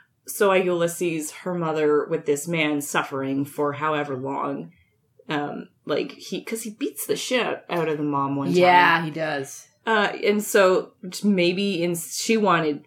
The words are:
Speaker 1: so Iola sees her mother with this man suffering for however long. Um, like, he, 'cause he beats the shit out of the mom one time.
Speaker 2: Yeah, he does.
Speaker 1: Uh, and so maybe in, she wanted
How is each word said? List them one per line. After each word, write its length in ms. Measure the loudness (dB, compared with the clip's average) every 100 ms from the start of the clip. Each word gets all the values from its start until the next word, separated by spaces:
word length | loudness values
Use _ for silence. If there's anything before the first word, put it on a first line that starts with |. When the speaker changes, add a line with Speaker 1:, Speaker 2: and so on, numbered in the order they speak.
| _ _ -14
Speaker 1:
so 240 | 2 4
Iola 380 | 4 2 0 0
sees 420 | -2 -2 -2 -6
her 240 | -8 -6 -2
mother 500 | -2 0 2 2 2
with 180 | -2 0
this 200 | -2 -2
man 340 | -2 0 -2
suffering 640 | -2 -2 -2 -4 -2 -2 -4
for 280 | -2 -4
however 420 | -2 -2 -2 -4 -6
long. 580 | -6 -6 -6 -6 -10 _ _ _ _ _ -6
Um, 400 | -4 -4 -8 -14 _ -4
like, 260 | -2 -4
he, 320 | -10 -10 -10
'cause 200 | -8 -8
he 80 | -8
beats 360 | -8 -8 -8 -4
the 80 | -4
shit 480 | 0 -2 -2 -6 -4
out 180 | -2 -2
of 80 | -2
the 60 |
mom 320 | -2 0 -2 -2
one 120 | 0
time. 60 | 4
Speaker 2:
Yeah, 460 | 8 8 6 4 0
he 40 |
does. 520 | -4 -4 -4 -8 -14 -20 _ 0
Speaker 1:
Uh, 260 | 0 0 0
and 220 | 0 0
so 480 | 2 4 6 4 0 _ -14 -2
maybe 580 | 2 4 2 2 -2 0
in, 140 | -2 -2
she 400 | -6 -6 0 2
wanted 480 | 4 2 2 -4